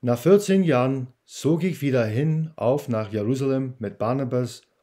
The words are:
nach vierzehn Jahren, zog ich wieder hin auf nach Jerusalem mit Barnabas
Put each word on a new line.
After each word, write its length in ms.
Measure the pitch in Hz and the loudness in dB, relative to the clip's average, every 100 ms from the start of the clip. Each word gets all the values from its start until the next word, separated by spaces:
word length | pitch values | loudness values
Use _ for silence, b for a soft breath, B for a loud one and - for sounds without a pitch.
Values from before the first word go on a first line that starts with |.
nach 160 | 123 120 | -2 0
vierzehn 460 | 160 202 202 190 | 4 4 4 2
Jahren, 440 | 175 127 131 135 127 _ _ | 4 2 2 -2 -6 _ _
zog 380 | - 135 160 | -4 0 0
ich 180 | 180 131 | 0 -2
wieder 240 | 139 127 110 | 0 0 0
hin 460 | 110 156 156 160 - | 0 0 0 -4 -2
auf 320 | 113 143 131 | 0 0 -2
nach 240 | 110 101 | -4 -4
Jerusalem 640 | 107 104 131 135 135 131 123 | -2 -2 0 0 -2 -4 -6
mit 180 | 101 - | -10 -4
Barnabas 640 | 107 131 131 123 123 - _ _ | -2 -2 -2 -2 -4 -8 _ _